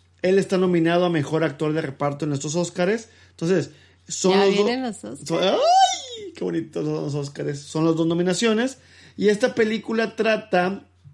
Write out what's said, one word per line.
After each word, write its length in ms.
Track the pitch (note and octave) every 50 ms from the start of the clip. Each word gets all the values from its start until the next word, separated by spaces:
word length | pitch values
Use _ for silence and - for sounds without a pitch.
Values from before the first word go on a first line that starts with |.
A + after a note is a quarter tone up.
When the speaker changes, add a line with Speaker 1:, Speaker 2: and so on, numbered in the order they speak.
| _ _ _ _
Speaker 1:
Él 180 | - F#3 F#3+ G3
está 180 | F#3 F#3+ G3 F3+
nominado 460 | F#3 F#3 F3+ E3+ D#3+ E3 E3+ F3 F3+
a 60 | F3
mejor 340 | E3+ D#3 C3+ - D#3 D#3+ D#3+
actor 300 | D#3 C#3 - D#3+ D3+ D3+
de 80 | D#3+
reparto 420 | D3+ C#3 C3+ - C#3+ C#3+ C#3+ C#3+ D#3+
en 80 | D3+
estos 240 | C#3+ C3+ C#3 D3+ D3
Oscars. 540 | F3 E3+ - - - F3+ F#3 G#3+ A#3 - - _ _ - _
Entonces, 400 | _ - E3+ E3 F#3+ E3+ C3+ - - - _ _ _ _ _ -
son 240 | - - - F#3
Speaker 2:
Ya 140 | F#3+ G3 G3+
Speaker 1:
los 100 | G3 G3+
do-, 80 | G3+ G#3
Speaker 2:
vienen 200 | A3 B3 C4 C4
los 200 | A#3+ G3+ - -
Oscars. 240 | G#3 - - - C#3+
Speaker 1:
son, 120 | E3 E3 F3
¡ay! 880 | F#3+ A#3+ A4 C5+ E5 F5+ F#5+ G5 F5+ F#5+ F#5+ C#5+ B4+ A#4+ A4+ G#4 F#4 E4
¡Qué 120 | - -
bonitos 400 | F3+ E3+ E3 - D3+ - E3+ D#3
son 80 | D3+ D3+
los 200 | D#3 D#3 D3+ C#3
Oscars! 440 | D3 C#3+ C#3 - - D3 D3 C#3+ C#3
Son 260 | - - - D#3+ D#3+
las 100 | E3 E3 D#3+
dos 100 | E3 E3
nominaciones. 680 | E3+ E3+ F3 F#3 F3+ F3+ A#3 A3+ G#3+ G#3+ A#3+ C4 - - _ _ - - - - _ -
Y 100 | F#3+ G#3
esta 260 | G#3+ G#3 C4 B3 B3+
película 600 | - A3+ A3 A3 G#3+ - - A3+ A3 A3+ A3 -
trata 720 | - G#3+ A3 G#3+ - - - - F3+ F3+ F#3+ G3 G3 - - _ _ _ -